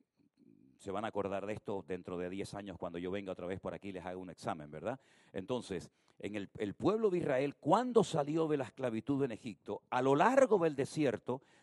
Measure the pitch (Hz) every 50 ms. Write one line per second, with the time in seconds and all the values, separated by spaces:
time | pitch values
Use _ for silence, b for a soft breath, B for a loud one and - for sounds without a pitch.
0 | _ _ _ _ _ _ _ _ _ 58 55 50 55 - _ _ - 98 95 98
1 | 110 110 - 101 98 95 95 98 95 101 107 101 - - 107 98 90 - 92 90
2 | 90 - 92 87 90 90 95 98 95 - - 101 101 98 90 - 92 87 82 87
3 | 90 90 92 104 98 92 92 90 90 87 95 92 - 98 85 85 - 101 95 90
4 | 85 90 92 92 92 87 78 - - 120 95 80 73 73 73 76 80 104 131 131
5 | b b b b b b - 92 95 - 127 120 104 - 98 85 78 - b b
6 | b b b b - 104 104 107 98 - - - 107 101 90 - - 160 208 226
7 | 226 208 180 175 - 147 135 127 - 139 139 - - - 175 214 254 254 240 226
8 | 185 - - 156 143 147 151 165 160 156 151 143 131 107 - - 131 123 110 110
9 | - - 143 135 139 123 110 - - 123 95 - _ - 104 - - _ - 123
10 | 127 135 139 143 175 220 262 269 262 269 226 196 170 165 147 139 135 - - 156
11 | 151 131 104 101 - - 123 135 b b b b